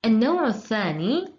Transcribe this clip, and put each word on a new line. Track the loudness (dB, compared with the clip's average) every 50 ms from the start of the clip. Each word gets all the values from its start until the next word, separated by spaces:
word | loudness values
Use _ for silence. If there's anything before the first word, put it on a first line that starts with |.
| 2
النوع | 4 4 4 4 2 2 2 0 0
الثاني | -2 -4 -6 -6 -4 -2 -2 -2 -2 -2 -2 -2 -2 -2 -4 -6 -10